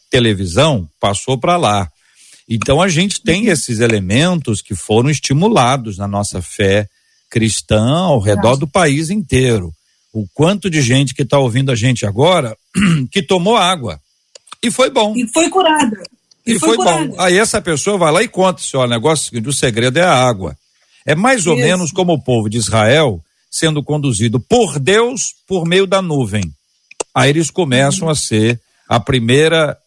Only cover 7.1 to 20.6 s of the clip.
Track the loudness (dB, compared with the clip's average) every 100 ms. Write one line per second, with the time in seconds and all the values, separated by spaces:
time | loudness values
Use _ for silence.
7.1 | _ _ -2 -2 -2 0 0 2 0 2
8.1 | 0 2 2 2 2 0 0 2 0 -2
9.1 | -4 -2 0 2 0 -4 -14 _ _ _
10.1 | -10 -8 0 0 0 -2 0 2 2 0
11.1 | -2 0 0 2 0 -2 0 0 0 -2
12.1 | 0 2 2 -2 -10 _ -2 2 0 0
13.1 | -4 0 0 2 2 2 -2 -6 -12 _
14.1 | _ _ -20 -20 -6 -4 0 0 2 0
15.1 | -2 -2 0 0 2 2 2 0 -4 -14
16.1 | _ _ _ -4 0 0 2 0 0 -4
17.1 | -2 0 2 0 -2 -4 -4 -2 0 2
18.1 | 2 0 0 0 -2 -6 -2 -2 0 0
19.1 | -2 -4 -8 -6 -2 -2 0 0 2 2
20.1 | 4 2 0 -6 -10